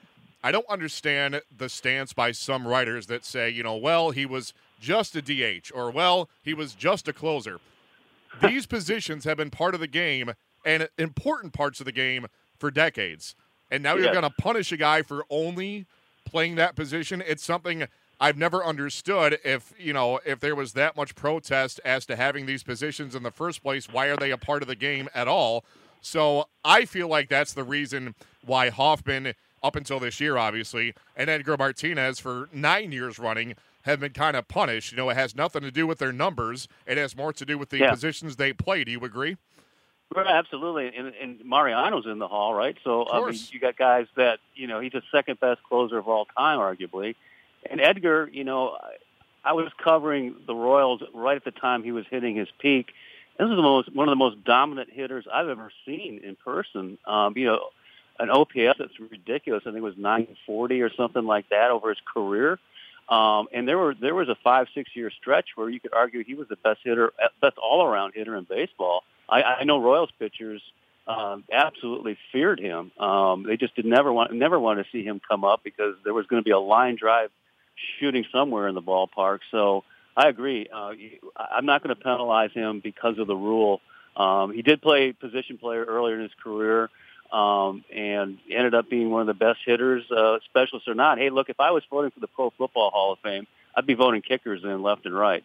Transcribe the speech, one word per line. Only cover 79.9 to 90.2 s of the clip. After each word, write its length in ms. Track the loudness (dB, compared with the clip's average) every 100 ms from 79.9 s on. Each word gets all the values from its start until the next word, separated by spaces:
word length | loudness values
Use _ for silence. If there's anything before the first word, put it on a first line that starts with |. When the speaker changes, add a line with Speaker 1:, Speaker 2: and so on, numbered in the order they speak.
| _ _ 4
Speaker 2:
I 120 | 4
agree. 380 | 4 -2 -4 -6
Uh, 220 | -12 -12
you, 180 | -14 -18 -20 -16 -12
I, 200 | -6 -2
I'm 80 | 2
not 160 | 2
gonna 140 | 0 -4
penalize 560 | -2 -2 2 2 2
him 280 | -2 -4 -4
because 360 | -8 -4 -2 0
of 100 | -2
the 80 | -2
rule. 460 | 0 2 4 2 _ -20 -8 0
Um, 380 | 2 2 0
he 80 | 2
did 200 | 2 4
play 300 | 6 4 4
position 460 | -2 -8 -8 -8 -8
player 260 | -6 -4
earlier 320 | -2 0 0 -2
in 60 |
his 120 | -6 -10
career, 480 | -8 -2 2 2 0 _ -20 -20 -4
um, 540 | 2 4 4 2 -2 -10 -8
and 420 | -4 -2 -4 -8 -4
ended 240 | 0 4 4
up 140 | 2
being 200 | 0 0
one 120 | 0
of 60 | 0
the 60 |
best 260 | 2 2 2 2
hitters, 380 | 2 2 0 0
uh, 280 | 4